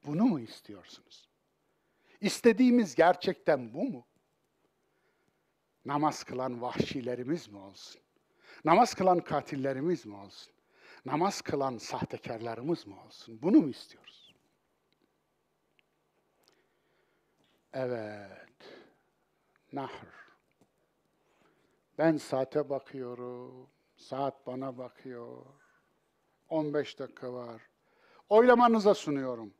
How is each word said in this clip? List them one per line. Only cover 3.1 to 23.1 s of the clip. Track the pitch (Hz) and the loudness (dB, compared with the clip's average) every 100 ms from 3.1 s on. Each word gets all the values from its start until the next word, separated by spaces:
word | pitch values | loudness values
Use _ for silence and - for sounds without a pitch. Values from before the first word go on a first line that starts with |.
| 180 - 175 - 143 120 | 4 0 -2 0 0 0
bu | 127 | -8
mu? | 262 139 - _ _ _ _ _ _ _ _ _ _ _ _ _ _ _ _ _ - | -6 -8 -14 _ _ _ _ _ _ _ _ _ _ _ _ _ _ _ _ _ -6
Namaz | 143 151 143 | 0 0 -2
kılan | - 127 131 120 | -10 -6 -6 -6
vahşilerimiz | 123 - 135 143 120 123 127 165 117 | -8 -4 -4 -4 -6 -6 -4 -6 -6
mi | 101 | -20
olsun? | 98 98 - - _ _ _ _ - - 156 | -20 -20 -20 -20 _ _ _ _ -20 -8 4
Namaz | 175 240 | 6 4
kılan | - 190 175 | 4 2 2
katillerimiz | - 151 139 147 135 131 156 170 107 | 0 -6 -4 -6 -4 -4 -2 -4 -6
mi | 101 | -18
olsun? | 101 - - _ _ _ - - 131 | -18 -20 -20 _ _ _ -20 -16 -6
Namaz | 147 190 - | 0 0 -2
kılan | - 143 135 117 | -6 -2 -2 -4
sahtekarlarımız | - 127 - 120 - 117 117 113 139 170 104 | -8 -6 -6 -8 -10 -10 -8 -8 -4 -4 -6
mı | 95 - | -20 -20
olsun? | - - 110 | -20 -20 -4
Bunu | 147 302 | 6 6
mu | 156 | 6
istiyoruz? | - - - - - - _ _ _ _ _ _ _ _ _ _ _ _ _ _ _ _ _ _ _ _ _ _ _ _ _ _ _ _ _ _ _ _ _ _ | -4 -16 -20 -20 -20 -20 _ _ _ _ _ _ _ _ _ _ _ _ _ _ _ _ _ _ _ _ _ _ _ _ _ _ _ _ _ _ _ _ _ _
Evet. | 131 127 120 107 104 101 92 - _ - - - _ _ _ _ _ _ _ _ | -6 -6 -6 -8 -12 -18 -20 -20 _ -20 -20 -20 _ _ _ _ _ _ _ _
Nahr. | 139 135 - - - - _ _ _ _ _ _ _ _ _ _ _ _ _ _ _ _ - | -12 -10 -14 -20 -20 -20 _ _ _ _ _ _ _ _ _ _ _ _ _ _ _ _ 0
Ben | 160 151 | 2 2
saate | - 131 131 151 139 | -2 -4 -2 -2 -4
bakıyorum. | 135 - 139 123 | -6 -8 -12 -12